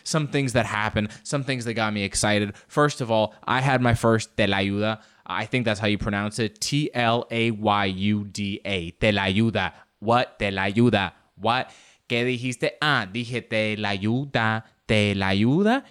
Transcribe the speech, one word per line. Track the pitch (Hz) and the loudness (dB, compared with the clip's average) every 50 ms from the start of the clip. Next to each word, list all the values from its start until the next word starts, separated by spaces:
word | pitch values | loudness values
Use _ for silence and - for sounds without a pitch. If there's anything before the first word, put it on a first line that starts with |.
| - | -8
some | - - 160 151 | -4 -2 -2 -2
things | 135 - 147 139 127 110 | 0 -2 -2 0 0 0
that | 127 110 | 0 0
happened, | 101 - 104 107 107 - 110 107 104 - - - | 0 0 -2 -2 0 0 -2 -2 -4 -6 -12 -10
some | - 156 139 135 | -6 -6 -4 -4
things | 135 135 123 113 | -4 -4 -4 -4
that | 117 113 | -4 -2
got | 113 110 107 104 | -2 -2 -2 -2
me | 104 101 | -2 -4
excited. | 95 - - - 104 104 104 104 101 101 - - | -4 -2 0 2 2 2 2 0 -2 -4 -10 -14
First | _ - 151 147 147 - - | _ 0 0 0 0 0 -2
of | 131 110 | -4 0
all, | 113 110 107 - - - - | 2 2 0 0 -2 -6 -4
I | - 110 127 | -2 0 0
had | 131 143 131 127 | 2 2 2 4
my | 123 120 117 | 4 4 2
first | - - 117 113 110 - - _ | 4 4 4 4 4 2 -2 _
Te | - 107 | 0 2
La | 98 98 | 2 2
Ayuda. | 98 98 98 98 101 104 107 110 107 - _ _ _ - | 2 0 0 0 0 0 -2 -2 -4 -8 _ _ _ -10
I | - 90 95 110 | -6 -6 -6 -4
think | 110 - 127 117 | -2 -2 -2 0
that's | 113 107 101 | 0 0 0
how | 110 | 0
you | 104 104 | 0 0
pronounce | 98 - 113 101 101 104 107 - | 0 -2 -2 -2 -2 -2 -4 -4
it. | - 113 104 - - | -4 -4 -4 -4 -6
T | - - 143 143 151 - - | -6 -2 -2 0 -2 -2 -2
L | 123 120 113 117 120 - - | 0 2 2 2 0 -2 -2
A | 117 113 113 117 | -2 0 0 0
Y | 113 104 107 107 104 101 101 | 0 0 0 2 2 2 2
U | 98 95 92 98 104 104 104 104 | 0 -2 0 0 0 0 0 -2
D | 101 92 - 101 101 98 107 - | -6 -6 -6 -4 -4 -4 -6 -6
A. | 101 101 92 85 85 | -4 -4 -4 -4 -6
Te | - - 113 110 | -4 0 2 2
La | 101 98 98 | 2 2 2
Ayuda. | 95 95 104 113 113 98 104 92 85 - - - _ _ | 0 2 2 2 2 2 0 -2 -4 -6 -10 -20 _ _
What? | - 101 107 117 123 127 - - | -6 0 2 2 2 2 -2 -4
Te | - 107 101 | -4 -4 -2
La | 98 98 95 | -2 -2 -2
Ayuda. | 101 98 113 120 120 107 101 95 87 - _ _ _ _ | 0 2 4 4 4 4 2 0 -2 -6 _ _ _ _
What? | - 95 110 120 127 131 - - - - - _ _ _ | -4 -2 0 0 0 -2 -6 -12 -20 -20 -20 _ _ _
¿Qué | - 120 120 120 | -4 -2 -2 0
dijiste? | 127 127 117 123 127 123 - - - - - 147 | -2 -2 -2 -4 -6 -4 -4 -4 -4 -4 -2 0
Ah, | 151 143 123 104 92 | 0 0 0 -2 -4
dije, | 95 120 120 113 123 117 - - | -6 -8 -6 -6 -6 -8 -6 -4
"Te | 117 110 107 107 107 | -2 -2 0 0 -2
La | 104 107 101 101 | -2 -2 -4 -2
Ayuda." | 95 98 107 117 131 147 139 - 123 113 110 110 110 - _ _ _ _ | -2 0 0 0 -2 -2 -2 -2 0 0 0 0 -2 -6 _ _ _ _
Te | - 113 107 104 104 101 | 0 2 2 2 2 2
La | 98 98 95 | 0 0 0
Ayuda? | 98 98 107 123 139 175 202 214 240 269 269 - | 2 2 4 4 4 4 4 2 2 0 -2 -8